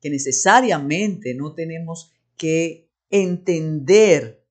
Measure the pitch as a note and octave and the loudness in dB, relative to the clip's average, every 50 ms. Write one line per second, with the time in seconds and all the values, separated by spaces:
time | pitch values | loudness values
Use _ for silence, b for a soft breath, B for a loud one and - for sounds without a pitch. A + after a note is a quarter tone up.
0 | _ D3+ D3 C#3 - C3+ B2+ - - F#3+ G3+ B3 C4 A#3+ F3+ D3+ C#3+ C#3 D3+ F3 | _ -6 -8 -6 -4 -4 -4 -2 2 4 4 4 4 2 -2 -2 -2 -4 -4 -2
1 | G#3 G#3+ F#3+ - - B2+ B2 B2+ C#3+ D3+ D3+ - E3 E3 E3 E3 E3 D#3+ E3 E3 | -2 -4 -4 -6 -8 -10 -8 -8 -10 -10 -10 -10 -10 -10 -10 -12 -12 -12 -12 -14
2 | - _ _ _ _ _ _ _ - D#3+ D#3+ D#3+ E3 E3 D#3+ - _ _ _ _ | -16 _ _ _ _ _ _ _ -4 -2 0 0 -2 -2 -6 -12 _ _ _ _
3 | _ _ - G3+ F#3+ F3+ F3+ F3 - - F3 D#3+ D#3+ D#3 D#3 D3+ C#3 C3 F#3 G#3+ | _ _ 0 0 0 0 -2 -4 -2 -2 -2 -2 -2 -4 -4 -6 0 4 6 6
4 | A3 G#3 E3+ D3 A#2+ A2+ A2 _ _ _ | 8 6 6 4 2 -6 -14 _ _ _